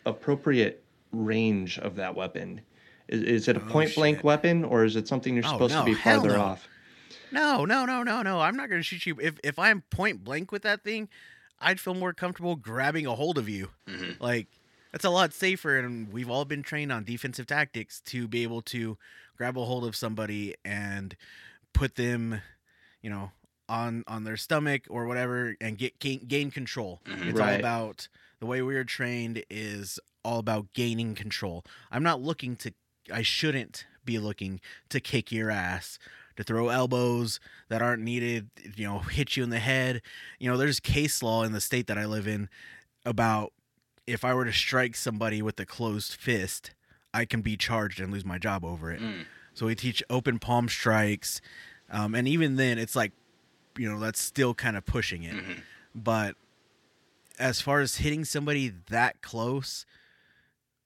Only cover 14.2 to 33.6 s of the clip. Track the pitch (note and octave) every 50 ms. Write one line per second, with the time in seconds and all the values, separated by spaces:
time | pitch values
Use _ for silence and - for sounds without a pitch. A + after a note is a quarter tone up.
14.2 | - A#2+ A#2+ A#2 A2 - _ _ _ _ _ _ _ _ - D#3 - F#3+ F3 F3+
15.2 | F#3 D#3+ - - F#3+ F#3 F#3+ F#3 - D#3 C#3 C3 B2 B2 A#2+ A#2 A2 G#2 G2 A#2+
16.2 | B2 A#2+ B2 C3+ D3 C#3+ D3+ C#3+ C#3 - D#3 D3 D3 C#3+ C3 A2+ G#2 G#2+ A#2+ A#2
17.2 | - C3+ A#2+ - B2 - D3 D3 D3+ C#3 - A#2 G#2+ - - - - - - B2
18.2 | A#2+ A2+ A2+ A#2 A#2+ A#2 A#2 A#2 A2 - - A#2+ A2+ A2+ A2 - - - - -
19.2 | - - _ _ B2 B2 B2+ B2+ A#2+ A#2 B2+ B2 A#2+ A#2 A2 - - A2+ A2 G#2+
20.2 | A2 G#2+ G#2 G#2 G#2 G2+ - - _ G2 G#2 G2+ G2+ G2+ G2 G2+ G2 F#2+ - -
21.2 | - - - - - - - _ _ _ _ - C#3 B2+ - - A#2+ A#2+ B2 A#2
22.2 | A#2 A2+ A2+ G2+ - - - _ _ _ _ _ _ _ _ _ - A2 G2+ G2
23.2 | G2 G2 - _ _ _ _ _ _ - A2+ A#2 A#2 A#2+ A#2 A#2 A#2 - A2+ A2
24.2 | G#2+ A2 A2 A2 - - E3 D3+ D3 D3 C#3+ C3 - - F#2 A#2+ A#2+ A#2+ B2 B2
25.2 | B2 B2 B2 B2 A#2+ A#2 G#2+ - A2 A2 A2 G2 B2+ B2 - _ - C#3+ C3 C3
26.2 | - B2 C#3 C#3+ D3 C#3+ - C#3+ C3 A#2 - C3 A2 F#2+ F2 - _ - - F#2+
27.2 | - - A#2 A2 G#2+ G#2 G2+ G2+ A2+ A#2+ A#2 A#2 A2+ G#2+ G2 - - - _ _
28.2 | _ _ _ _ A2+ A#2 B2 B2+ B2+ C3 C#3 C3+ B2+ B2 - - C3 B2 A#2+ A#2+
29.2 | A#2 A#2 A2+ A2+ - - F#2+ G#2+ G#2+ G#2+ G#2 G#2 G2+ F#2+ - - - _ _ _
30.2 | _ A#2 A#2+ A#2 G#2+ A2+ A2 G#2+ G2+ - _ - A#2+ A#2+ A2+ A2+ A#2 A2+ G#2+ -
31.2 | G#2 G#2+ - - - F#2+ E2+ E2+ - - - - - - - B2 D3+ E3+ D#3+ B2+
32.2 | B2+ D#3 E3 - - B2 B2 - - A#2+ - _ _ _ _ _ _ - F#2+ A2+
33.2 | A2+ - - - - D#3 D3 C3+